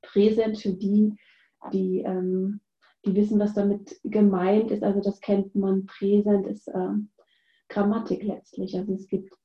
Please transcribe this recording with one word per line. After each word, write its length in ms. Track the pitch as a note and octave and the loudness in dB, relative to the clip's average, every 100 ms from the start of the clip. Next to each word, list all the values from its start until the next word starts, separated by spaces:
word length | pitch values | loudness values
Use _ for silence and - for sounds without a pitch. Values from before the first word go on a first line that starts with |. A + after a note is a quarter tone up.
Präsent 580 | - G3+ G#3+ A3 A3 G#3+ | 0 2 4 4 -2 -2
für 140 | G#3 | -6
die, 400 | F3+ G3 G#3 G#3+ G#3 _ _ _ _ - | -4 0 4 2 0 _ _ _ _ -6
die, 260 | F#3+ F#3 F#3 | -2 -2 -2
ähm, 640 | G3 F#3 F#3 F#3+ F#3+ G#3 _ _ _ _ G3+ | -2 -4 -2 -2 -4 -6 _ _ _ _ -2
die 100 | F#3+ | 0
wissen, 220 | G#3 G#3+ | 2 2
was 140 | G#3 | 0
damit 460 | G#3 G3+ G3+ - - | 0 0 -2 -6 -12
gemeint 680 | - G#3+ G3+ F#3 F#3 G#3+ A3+ | -4 4 4 4 2 2 2
ist, 120 | G#3 | -2
also 180 | G#3 G3 | 0 0
das 180 | G3 G3+ | -2 -4
kennt 340 | - G3 G3 G3+ | 0 0 0 -2
man, 300 | F#3+ F#3+ G3 | 0 0 -2
Präsent 640 | - G3+ G#3 G#3 G3+ G3+ | -4 2 2 4 2 0
ist, 220 | G#3 - | -8 -8
ähm, 360 | F#3 F#3 G#3 G#3 _ _ _ _ _ _ | -6 -2 -4 -6 _ _ _ _ _ _
Grammatik 560 | G3+ G#3 A3+ - F#3 | -2 0 0 -4 -4
letztlich, 540 | G3+ - _ - F#3+ F#3 | -4 -8 _ -10 -6 -6
also 160 | G3+ | -4
es 140 | F#3+ - | -6 -4
gibt 260 | F#3+ - _ | -8 -8 _